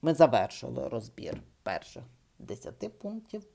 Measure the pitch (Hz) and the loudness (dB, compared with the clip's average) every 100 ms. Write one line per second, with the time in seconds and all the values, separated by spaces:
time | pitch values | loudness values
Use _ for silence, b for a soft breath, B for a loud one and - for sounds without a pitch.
0 | 156 160 160 113 90 - 123 123 131 117 | 2 8 8 8 2 -4 -8 -6 -4 -6
1 | 113 - - - - _ - 95 - - | -8 -12 -10 -10 -14 _ -6 -6 -8 -20
2 | - _ _ _ 180 - - - 214 - | -20 _ _ _ -14 -12 -12 -10 -12 -10
3 | 202 220 220 214 208 | -10 -10 -10 -14 -14